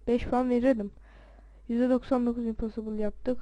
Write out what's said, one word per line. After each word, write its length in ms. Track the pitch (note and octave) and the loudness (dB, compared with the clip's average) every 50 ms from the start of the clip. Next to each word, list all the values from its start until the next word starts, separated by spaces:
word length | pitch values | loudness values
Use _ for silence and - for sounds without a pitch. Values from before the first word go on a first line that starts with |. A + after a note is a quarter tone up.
| - | -2
beş 200 | - A#3+ A#3+ - | 0 0 0 0
puan 240 | - B3 B3 B3+ B3+ | 0 0 0 2 2
verirdim. 420 | B3 A#3+ A#3 C4+ C4+ A3 G3+ G3+ - - - - - - - - - - - - - - - - | 2 2 4 4 2 2 0 -8 -10 -16 -20 -20 -20 -20 -20 -20 -20 -20 -20 -20 -20 -16 -8 -4
Yüzde 220 | A#3 A#3 B3+ B3 | 0 2 2 4
doksan 360 | B3+ A#3+ - - C#4 B3 A#3+ | 2 2 2 0 0 2 2
dokuz 200 | A#3+ A#3 B3 A#3 | 0 -2 -2 -4
impossible 560 | A3+ A3 - A#3 A3 - A3+ G#3+ A3 A3 G#3+ | -4 -4 -4 -4 -6 -6 -6 -8 -6 -4 -2
yaptık. 380 | G#3+ G#3 - - - B3+ B3+ B3 | -2 -2 -4 -4 -4 -4 -4 -4